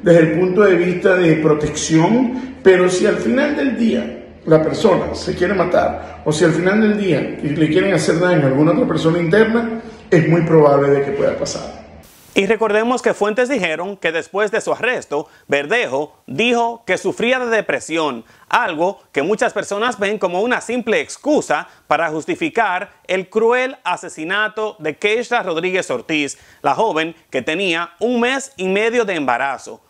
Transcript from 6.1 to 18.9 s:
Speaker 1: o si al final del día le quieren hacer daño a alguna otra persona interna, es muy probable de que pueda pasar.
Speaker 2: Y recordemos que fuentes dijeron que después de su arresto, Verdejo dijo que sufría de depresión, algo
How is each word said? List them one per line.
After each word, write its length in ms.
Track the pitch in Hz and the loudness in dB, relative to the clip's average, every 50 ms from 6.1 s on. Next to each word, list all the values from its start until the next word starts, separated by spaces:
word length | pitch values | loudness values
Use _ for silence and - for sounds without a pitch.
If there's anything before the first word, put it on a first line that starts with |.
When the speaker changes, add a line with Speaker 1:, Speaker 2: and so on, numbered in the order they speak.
| - - - | -16 -8 -4
Speaker 1:
o 60 | 165 | -4
si 140 | 156 - 175 | 0 2 2
al 60 | 165 | 2
final 300 | 160 170 175 185 202 220 | 2 2 0 2 2 2
del 160 | 220 214 208 | 2 2 2
día 220 | 208 202 185 156 131 - - - - | 0 0 0 0 0 -2 -4 -8 -6
le 260 | - 147 147 165 156 143 | -6 -4 -2 0 0 2
quieren 240 | 156 185 - 196 185 | 2 0 2 2 0
hacer 260 | 175 160 - 170 165 | 0 0 0 0 2
daño 240 | 180 180 180 156 143 | 2 2 2 2 2
a 40 | |
alguna 240 | 131 131 139 151 160 | 2 2 2 2 2
otra 160 | - - 254 | 4 2 0
persona 320 | - 165 156 156 160 170 175 | 0 -2 0 0 0 0 0
interna, 600 | 170 160 175 214 220 214 226 240 233 - - - - - - - - - | 0 2 4 4 4 4 2 -2 -2 -4 -6 -10 -12 -14 -18 -20 -2 2
es 180 | - 165 156 | 2 4 4
muy 140 | 156 160 175 | 4 2 2
probable 480 | 165 165 160 160 151 143 139 139 139 139 | 2 4 4 6 6 6 6 4 4 2
de 140 | 143 139 139 | 2 2 0
que 80 | - | -2
pueda 260 | - - 135 127 - | -2 -2 -2 -2 -2
pasar. 480 | - - - - - - - - - - - - - - - - - - - - | -2 -6 -6 -6 -10 -10 -12 -14 -18 -20 -20 -20 -20 -20 -20 -20 -20 -20 -4 -2
Speaker 2:
Y 100 | - 196 | 0 2
recordemos 560 | 190 226 202 220 214 202 214 220 240 254 240 | 2 0 0 0 0 2 0 0 0 -2 0
que 120 | - 226 180 | 0 -2 0
fuentes 360 | - 202 208 214 254 254 240 | 0 -2 -2 0 0 0 0
dijeron 480 | 285 233 185 170 156 156 175 196 202 | 0 -2 -2 -2 -4 -4 -6 -10 -10
que 140 | 190 - 170 | -4 -4 -2
después 400 | 160 165 156 - - 196 214 208 | -2 -2 -6 -4 -2 -2 -2 0
de 100 | 208 214 | -2 -4
su 100 | - 180 | -2 -2
arresto, 560 | 147 - 196 240 254 180 120 _ 151 147 156 - _ - _ | -4 -2 -2 -4 -4 -4 -6 _ -6 -6 -6 -6 _ -20 _
Verdejo 760 | _ 143 143 143 147 214 240 226 143 123 139 151 147 _ _ _ | _ -2 -2 0 0 -2 -2 -2 -2 -2 -4 -6 -6 _ _ _
dijo 560 | - 127 139 220 240 240 233 233 233 233 226 _ | -12 -4 -2 0 0 2 0 0 -2 -4 -8 _
que 120 | - 185 | -4 -4
sufría 420 | 165 - 196 175 - 208 233 254 262 | -2 -2 -4 -4 -2 0 0 0 0
de 80 | 247 | 0
depresión, 760 | 240 226 214 185 - 151 127 - - 156 165 160 147 127 113 113 _ - _ _ | 0 0 0 0 0 -4 -4 -4 -4 -4 -2 -2 -2 -4 -6 -12 _ -20 _ _
algo 540 | _ - 214 247 208 165 147 170 185 | _ 0 0 0 0 -2 -2 -2 -2